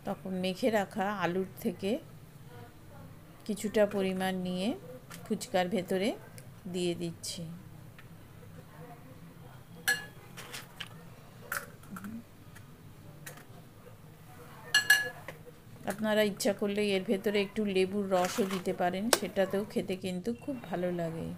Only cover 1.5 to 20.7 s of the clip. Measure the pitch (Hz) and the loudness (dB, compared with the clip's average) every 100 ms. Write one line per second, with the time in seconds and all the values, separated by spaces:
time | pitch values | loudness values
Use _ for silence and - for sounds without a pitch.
1.5 | - 233 180 196 269 - - - - - | -2 -2 0 0 0 -2 -16 -16 -16 -16
2.5 | - - - - - - - - - - | -14 -16 -16 -16 -14 -14 -14 -16 -14 -4
3.5 | 202 208 214 208 208 190 185 185 185 180 | -2 2 6 6 6 2 2 2 2 0
4.5 | 180 196 370 - - - - - 220 - | 0 0 0 -6 -14 -12 -14 -2 -2 2
5.5 | 185 180 196 175 190 208 392 - - - | 4 4 2 2 4 4 0 -6 -14 -14
6.5 | - 190 180 175 170 170 165 - - 165 | -12 -6 0 2 2 -2 -4 -8 -6 -8
7.5 | 170 - - - - - - - - - | -10 -12 -14 -16 -16 -16 -16 -16 -16 -16
8.5 | - - - - - - - - - - | -16 -16 -16 -14 -14 -16 -16 -16 -16 -16
9.5 | - - - - - - - - - - | -16 -16 -2 0 0 -2 -14 -14 -14 -10
10.5 | - - - - - - - - - - | -12 -12 -12 -14 -12 -16 -16 -18 -16 -6
11.5 | - - - - 196 202 226 - - - | -6 -6 -14 -12 -10 -8 -10 -12 -18 -18
12.5 | - - - - - - - - - - | -16 -16 -16 -18 -16 -16 -14 -14 -14 -16
13.5 | - - - - - - - - - - | -18 -18 -18 -18 -18 -18 -18 -18 -16 -16
14.5 | - - - - - - - - - - | -14 0 0 8 6 6 -4 -12 -12 -14
15.5 | - - - - 202 214 214 214 190 - | -16 -18 -8 -4 0 4 8 6 6 2
16.5 | 196 208 202 208 190 190 196 208 208 196 | 4 2 4 4 4 4 4 4 4 2
17.5 | - 208 185 185 202 196 185 180 - 196 | 2 4 6 4 4 4 4 4 4 2
18.5 | 190 185 185 175 185 220 - 190 196 190 | 2 0 2 2 2 6 6 6 2 4
19.5 | 196 214 233 185 185 190 180 180 240 - | 4 2 -2 0 -2 -2 -2 -2 -4 -4
20.5 | 254 170 | -6 -4